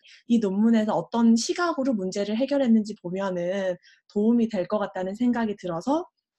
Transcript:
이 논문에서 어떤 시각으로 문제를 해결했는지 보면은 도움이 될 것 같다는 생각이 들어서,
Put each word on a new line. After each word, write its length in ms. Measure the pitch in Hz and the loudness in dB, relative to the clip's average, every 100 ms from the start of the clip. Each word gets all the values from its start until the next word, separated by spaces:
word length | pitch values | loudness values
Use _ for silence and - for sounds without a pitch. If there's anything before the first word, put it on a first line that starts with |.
| _ - - | _ -12 0
이 120 | 233 | 0
논문에서 540 | 208 196 226 226 214 | 2 2 4 4 2
어떤 420 | 165 170 233 233 226 | 0 -2 2 4 4
시각으로 580 | - 349 349 320 262 | 2 -2 -2 -2 -2
문제를 440 | 220 185 202 202 220 | -2 -2 -4 -4 -2
해결했는지 580 | 269 285 254 226 214 208 | 0 0 4 4 2 -6
보면은 760 | 180 185 196 180 175 196 190 175 _ _ _ | -8 -6 -4 -4 -4 -2 -4 -6 _ _ _
도움이 360 | 208 214 240 226 | 0 2 2 2
될 180 | 208 180 | -2 -2
것 100 | 208 | -2
같다는 360 | 196 190 185 208 | -4 -6 -6 -2
생각이 400 | 247 240 220 202 | 0 0 -2 -4
들어서, 500 | 180 165 180 302 359 _ _ | -6 -6 -2 -2 -4 _ _